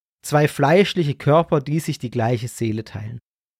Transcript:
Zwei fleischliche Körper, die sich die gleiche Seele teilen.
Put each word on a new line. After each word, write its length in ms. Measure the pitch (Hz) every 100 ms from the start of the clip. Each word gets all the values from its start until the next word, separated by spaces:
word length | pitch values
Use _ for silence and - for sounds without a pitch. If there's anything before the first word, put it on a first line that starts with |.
| _ _
Zwei 240 | - 147 151
fleischliche 680 | - 139 180 190 185 147
Körper, 460 | 131 143 156 165 156
die 200 | 139 160
sich 180 | 156 -
die 120 | 120
gleiche 380 | 120 113 120 120
Seele 360 | - 113 107
teilen. 340 | 110 101 107 117 - _ _